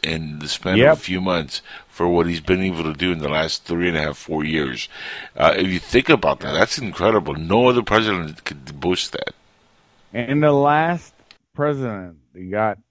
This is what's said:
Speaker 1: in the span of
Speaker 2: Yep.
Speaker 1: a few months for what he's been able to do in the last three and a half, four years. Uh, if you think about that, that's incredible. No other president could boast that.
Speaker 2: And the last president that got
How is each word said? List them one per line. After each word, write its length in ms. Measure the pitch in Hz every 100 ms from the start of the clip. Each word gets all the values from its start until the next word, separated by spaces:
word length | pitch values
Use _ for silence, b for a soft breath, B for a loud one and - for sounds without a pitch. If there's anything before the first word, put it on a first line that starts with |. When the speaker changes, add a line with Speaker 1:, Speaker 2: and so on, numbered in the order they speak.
Speaker 1:
in 360 | 80 80 78 76
the 100 | 73
span 240 | - 90
of 60 | 98
Speaker 2:
Yep. 180 | 139 151
Speaker 1:
a 20 |
few 220 | - 92
months 400 | 95 87 73 - - B B
for 220 | - 87
what 180 | 85 85
he's 140 | 85
been 200 | 76 92
able 220 | 95 82
to 80 | 80
do 220 | 76 92
in 60 | 82
the 100 | 71
last 340 | 76 80 -
three 240 | - 85 87
and 80 | 80
a 60 |
half, 160 | 76 73
four 260 | - 78
years. 460 | 78 78 69 60 - B B B B -
Uh, 160 | 80 95
if 140 | 92
you 100 | 90
think 300 | - 131 139
about 320 | 139 85 71
that, 100 | 69
that's 260 | 78 110 -
incredible. 580 | 101 80 98 110 71 73
No 340 | 82 107 127
other 140 | 123
president 600 | 104 107 107 92 78 78
could 380 | - 71 65 71
boast 320 | 87 92 -
that. 200 | - - - _ _ _ _ _ _ _
Speaker 2:
And 320 | 117 120 147
the 80 | 151
last 600 | 143 143 151 165 175 - _ _ _ _
president 640 | - 147 139 123 101 90 78 _
that 180 | 90 92
got 280 | 104 110 101 _